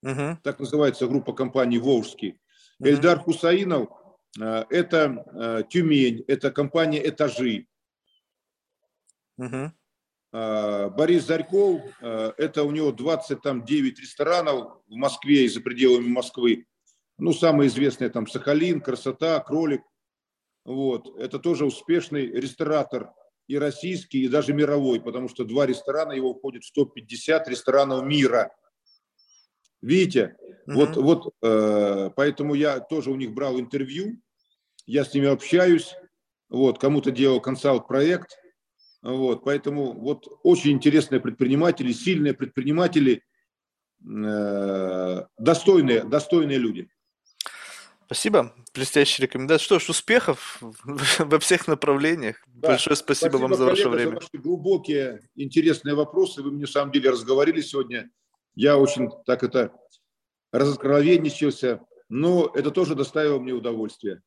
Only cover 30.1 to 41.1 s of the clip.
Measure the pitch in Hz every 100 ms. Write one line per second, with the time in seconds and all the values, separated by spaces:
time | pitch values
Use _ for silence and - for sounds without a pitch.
30.1 | 131 98 - - - - 107 147 160 135
31.1 | 165 - - 113 110 107 104 104 98 98
32.1 | - 147 143 147 143 151 135 127 156 131
33.1 | 135 127 107 139 127 120 139 131 143 202
34.1 | 233 _ _ _ _ _ _ - 131 139
35.1 | 139 139 139 - 170 180 165 - - -
36.1 | _ _ _ _ 123 131 - 139 147 139
37.1 | 123 135 131 - 131 143 127 - 131 147
38.1 | 180 180 - _ _ _ _ _ _ -
39.1 | 131 131 117 139 143 143 143 135 113 117
40.1 | 143 - - - 175 147 139 147 147 143